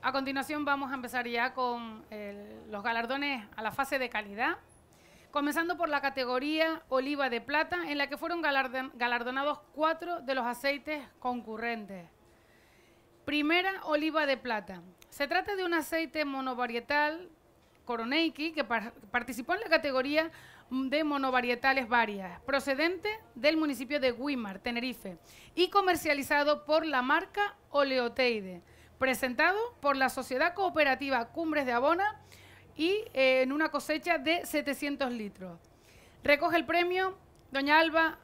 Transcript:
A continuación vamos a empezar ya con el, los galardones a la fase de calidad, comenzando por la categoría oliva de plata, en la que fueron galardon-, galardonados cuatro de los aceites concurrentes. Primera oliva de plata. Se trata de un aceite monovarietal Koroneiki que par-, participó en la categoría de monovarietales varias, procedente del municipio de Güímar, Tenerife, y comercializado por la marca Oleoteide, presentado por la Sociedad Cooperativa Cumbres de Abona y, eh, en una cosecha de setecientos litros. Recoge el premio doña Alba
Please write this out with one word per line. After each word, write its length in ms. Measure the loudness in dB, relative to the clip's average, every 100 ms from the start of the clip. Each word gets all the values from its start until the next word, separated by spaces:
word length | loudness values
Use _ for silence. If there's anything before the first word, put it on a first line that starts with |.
A 80 | 0
continuación 540 | -2 -2 -4 -4 -4 -2
vamos 260 | -2 -2
a 20 |
empezar 340 | -8 -6 -6 -4
ya 280 | -2 -2 -2
con 500 | -4 -4 -8 -14 -14
el, 580 | -12 -12 -12 -16 -18 -12
los 140 | -6
galardones 600 | -2 -2 -2 -2 -2 -4 -8 -6
a 80 |
la 80 | -6
fase 260 | -2 -2 -2
de 100 | -2
calidad, 500 | -4 -6 -2 -2 -2 -10 -20 _ -20 -20 -20 -6
comenzando 460 | -2 0 0 0 0
por 120 | 0
la 100 | 0
categoría 840 | 0 -2 0 0 0 2 2 0 0
oliva 420 | 0 0 0 0
de 100 | -2
plata, 480 | -2 0 0 -2 -4
en 80 | -2
la 80 | -2
que 120 | -4
fueron 260 | -4 -2
galardon-, 480 | 2 2 0 -2 -6
galardonados 680 | -2 0 0 -2 -2 -2 -2 -8
cuatro 480 | -2 0 0 -4 -6
de 140 | -2 -2
los 100 | -2
aceites 580 | -2 -2 -2 -4 -8 -8 _
concurrentes. 920 | -6 -4 -6 -6 -4 -6 -8 -14 -16 _ -20 _ _ -20 _ -20 _ _ _ _ -4
Primera 580 | 0 2 2 2 -4 0
oliva 420 | 0 2 0 2
de 100 | 0
plata. 460 | -2 -4 -4 -14 -16 -20 -20
Se 180 | -6 -2
trata 280 | 0 -2 -2
de 100 | 0
un 80 |
aceite 500 | 0 0 -2 -2 -2
monovarietal 1080 | -2 -2 -4 -2 -2 -4 0 2 2 0 -10 -20 _ _ _ _
Koroneiki 680 | -6 -4 0 2 0 0 -4
que 120 | -2
par-, 300 | 0 0 -2 -12 -4
participó 460 | -4 -2 -8 -2 -4
en 60 |
la 80 | 2
categoría 600 | 2 4 0 2 2 0 -6 -20 -20 -8
de 360 | -4 0 0
monovarietales 840 | 2 0 2 2 2 2 2 2 2
varias, 540 | 2 2 -2 -8 -12
procedente 680 | -2 -2 0 0 0 0 -6 -6 -12 0
del 200 | 2 2
municipio 440 | 0 -2 -2 0
de 100 | 0
Güímar, 480 | 0 -2 -4 -4 -6
Tenerife, 600 | -6 -4 -4 -6 -12 -14 -20 -20 -12
y 160 | 0 4
comercializado 960 | 4 4 2 2 0 2 2 4 2 2
por 220 | 2 2
la 160 | 0
marca 520 | 2 2 0 -2 -2 -4 _
Oleoteide, 960 | 2 2 2 0 2 0 0 -6 -14 -18 -20 -20 -2
presentado 640 | 0 2 0 2 2 4 -2 -2
por 160 | 0 2
la 140 | 2
Sociedad 460 | 0 -4 0 0 2
Cooperativa 720 | 0 2 2 2 0 0 -2
Cumbres 400 | -4 -2 0 2
de 60 |
Abona 460 | 2 4 2 0 -4 -18 -20 -20 -20 -20 -2
y, 280 | 0 0 -2
eh, 300 | 2 4 4
en 80 | 4
una 180 | 2 0
cosecha 480 | 0 -2 -2 0 0
de 260 | 2 0 0
setecientos 640 | -2 -2 -4 -4 -2 -4
litros. 480 | -4 -8 -10 -14 -14 -20 -20 -20 -20 -20 -6
Recoge 340 | 2 4 6 2
el 80 | 2
premio 500 | 2 4 2 0 -4 -18 -20 -6
doña 260 | -2 6 6
Alba 400 | 6 4 2 0